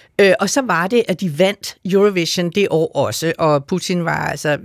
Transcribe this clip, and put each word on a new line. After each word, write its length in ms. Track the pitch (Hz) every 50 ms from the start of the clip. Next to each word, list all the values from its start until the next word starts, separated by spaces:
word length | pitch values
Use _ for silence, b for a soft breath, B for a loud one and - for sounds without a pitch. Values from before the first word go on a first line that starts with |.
| B B B -
Øh, 120 | 202 196 180 -
og 100 | 202 196
så 120 | - 285
var 260 | 262 233 180 165 170 190
det, 160 | 233 240 226 -
at 140 | 185 -
de 180 | 202 180 143 143
vandt 380 | 185 190 202 - - - - - _
Eurovision 640 | 185 180 196 202 208 196 180 170 160 - - 175 170
det 180 | - 208 202 -
år 200 | - 160 165 - -
også, 380 | - 135 101 - - - 165 165 -
og 280 | 165 156 151 143 139
Putin 400 | - 190 180 - - 185 175 170
var 240 | 160 151 156 151 156
altså 280 | - 151 - 156 147 143 -